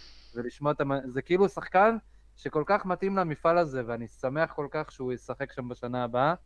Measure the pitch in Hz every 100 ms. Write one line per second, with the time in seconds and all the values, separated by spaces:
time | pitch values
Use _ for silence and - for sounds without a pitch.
0 | - - - 120 120 - 143 151 139 139
1 | 131 127 - 180 196 165 - 185 214 226
2 | - - - - 139 156 151 196 180 175
3 | 196 196 170 143 165 170 160 131 117 117
4 | 117 - 131 147 160 - 143 156 151 -
5 | 127 123 - 120 139 - 123 123 120 123
6 | 120 123 143 180